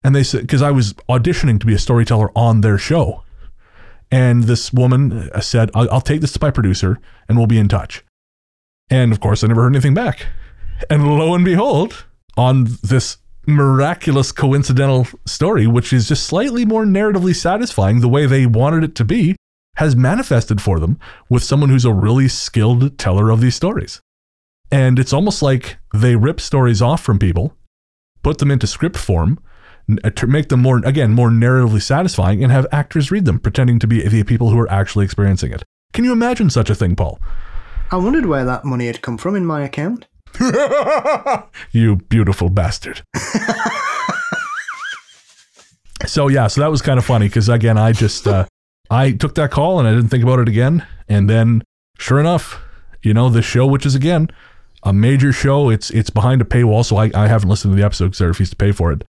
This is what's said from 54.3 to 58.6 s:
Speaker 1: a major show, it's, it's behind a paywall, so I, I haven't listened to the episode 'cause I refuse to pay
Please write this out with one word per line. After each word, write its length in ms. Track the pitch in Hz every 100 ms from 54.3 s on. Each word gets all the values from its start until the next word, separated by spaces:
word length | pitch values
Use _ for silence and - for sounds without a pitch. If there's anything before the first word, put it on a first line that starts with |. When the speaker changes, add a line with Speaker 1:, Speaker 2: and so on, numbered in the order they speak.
| - - - - -
Speaker 1:
a 80 | 98
major 400 | 98 117 139 139
show, 380 | 123 135 139 139
it's, 200 | 107 -
it's 180 | 113 107
behind 320 | 107 120 131
a 40 | 110
paywall, 380 | 127 120 107 120
so 120 | 104
I, 140 | 110 95
I 120 | 107
haven't 220 | 113 98
listened 240 | 101 101
to 40 | 98
the 80 | 101
episode 260 | - 90
'cause 100 | -
I 40 | 87
refuse 240 | 92 92
to 60 |
pay 160 | -